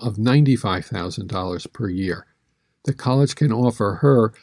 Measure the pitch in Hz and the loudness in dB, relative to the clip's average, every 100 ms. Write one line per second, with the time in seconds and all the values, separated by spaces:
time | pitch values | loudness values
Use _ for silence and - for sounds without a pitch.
0 | 120 98 117 139 143 127 101 92 - 90 | -6 -2 2 4 4 2 0 -4 -6 -8
1 | 87 95 95 92 92 87 - - 107 92 | -8 -8 -8 -6 -4 -6 -10 -8 -6 -4
2 | 95 85 - _ _ _ _ _ - - | -4 -6 -8 _ _ _ _ _ -6 -4
3 | 127 131 143 - 151 113 123 117 101 80 | 0 2 2 2 0 2 0 0 -4 0
4 | 143 127 110 - | 2 4 2 -2